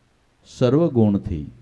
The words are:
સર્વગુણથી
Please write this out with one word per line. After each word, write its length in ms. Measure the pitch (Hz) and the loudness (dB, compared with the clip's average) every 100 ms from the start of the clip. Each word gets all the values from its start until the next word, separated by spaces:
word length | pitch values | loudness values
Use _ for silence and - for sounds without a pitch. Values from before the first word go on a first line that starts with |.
| _ _ _ _ _ - | _ _ _ _ _ -2
સર્વગુણથી 920 | 123 143 156 127 107 98 - 82 71 - | 0 2 2 2 2 0 -4 -8 -10 -18